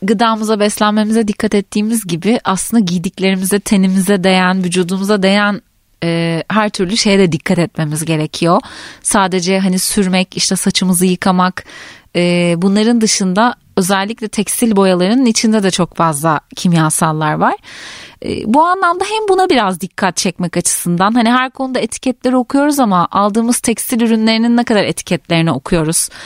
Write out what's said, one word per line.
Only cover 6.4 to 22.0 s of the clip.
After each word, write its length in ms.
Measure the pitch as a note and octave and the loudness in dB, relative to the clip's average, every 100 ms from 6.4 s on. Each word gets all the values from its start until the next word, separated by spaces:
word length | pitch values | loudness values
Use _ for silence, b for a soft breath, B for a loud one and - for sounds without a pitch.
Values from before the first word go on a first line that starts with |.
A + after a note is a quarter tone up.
| - | -2
her 200 | G#3+ G#3 | -2 -2
türlü 280 | - F3+ A#3 | -2 -2 0
şeye 220 | G#3 G3 | 2 4
de 120 | F#3 | 4
dikkat 280 | D#3 - F3 | 0 -2 0
etmemiz 460 | D#3+ - D3+ D3+ D#3+ | 0 -2 -4 -4 -2
gerekiyor. 560 | D#3 D3+ - E3+ F#3+ B B B B | -2 -4 -2 0 0 B B B B
Sadece 560 | - G#3 F#3 F#3 F3 F#3+ | -2 0 0 -2 0 0
hani 200 | F#3+ F#3 | 0 0
sürmek, 580 | - G#3+ F#3 F#3 F#3 F3 | -2 0 0 0 -2 -4
işte 180 | - F#3+ | -2 0
saçımızı 500 | G3 - F#3 F3 F#3 | 0 0 0 2 0
yıkamak, 600 | F3+ G3 F3+ F3+ - - B B B B F3 | 0 0 2 0 -2 -16 B B B B -2
e, 380 | F3 F3 F3 E3+ | 0 2 0 2
bunların 440 | G3 G3+ A3 A#3+ | 2 2 2 2
dışında 540 | G#3+ - F#3 F#3 A#3+ - _ - | 2 0 0 2 0 -2 _ -4
özellikle 500 | F3+ F#3+ G3+ A#3 A3 | 0 -2 -2 -6 -6
tekstil 480 | - F#3+ - A#3 G3 | -4 -4 0 2 4
boyalarının 500 | F#3+ F3+ F#3 B3+ B3 | 4 4 2 4 2
içinde 380 | A3 A3 A3 | 2 2 2
de 80 | F#3+ | 0
çok 240 | F#3 E3+ - | 0 -4 0
fazla 440 | E3 C#3+ E3 D3 _ - | 0 0 0 -2 _ -4
kimyasallar 760 | F#3 E3 D#3 - D#3+ D#3 D#3 | 2 2 2 0 -2 0 -2
var. 220 | D#3 A3 G4+ B B B B B B - | 0 0 -2 B B B B B B -8
E, 280 | - G#3+ | -6 0
bu 100 | C#4+ E4+ | 2 2
anlamda 380 | F#4+ F4 F4+ | 2 0 -2
hem 240 | G4 A4 G#4+ | -2 -4 0
buna 200 | F#4+ F#4 | 0 2
biraz 320 | B3+ G3 F3+ | 2 0 -4
dikkat 360 | F#3 - F#3+ - | -8 -4 -4 -2
çekmek 400 | F#3+ - F3 F3 | -6 -4 -4 -2
açısından, 540 | - - F3 F3 G3 | -2 -4 -2 0 2
hani 180 | A#3+ A3+ | 2 2
her 180 | B3+ B3+ | 2 -2
konuda 300 | - C4 B3 | -6 -4 -4
etiketleri 560 | A3 - | -4 -4